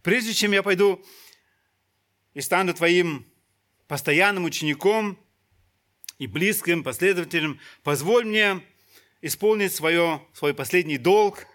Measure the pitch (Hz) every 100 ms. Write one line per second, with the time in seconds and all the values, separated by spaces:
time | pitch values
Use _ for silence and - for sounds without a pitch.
0 | - 233 226 208 208 202 196 185 202 180
1 | - - - _ _ _ _ _ _ _
2 | _ _ _ 143 135 180 190 165 170 175
3 | 170 143 110 _ _ _ _ _ - 143
4 | - 151 196 196 170 - 156 143 190 220
5 | 208 185 _ _ _ _ _ _ _ _
6 | - - 131 120 190 208 170 170 135 123
7 | 185 180 165 170 156 143 - - - 143
8 | 151 240 226 214 208 185 - _ _ _
9 | _ _ 156 - 208 214 196 - 160 170
10 | 170 151 - - 147 143 131 180 156 143
11 | 123 202 208 202 -